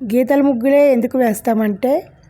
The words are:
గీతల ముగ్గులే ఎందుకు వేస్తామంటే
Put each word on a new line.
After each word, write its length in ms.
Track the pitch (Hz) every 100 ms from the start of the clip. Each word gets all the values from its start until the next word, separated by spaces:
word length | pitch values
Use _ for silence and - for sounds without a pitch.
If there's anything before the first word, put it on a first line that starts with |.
గీతల 380 | 240 240 254 285
ముగ్గులే 500 | 277 240 262 285 285
ఎందుకు 260 | 254 247 262
వేస్తామంటే 760 | 240 208 - 220 214 196 254 311 - _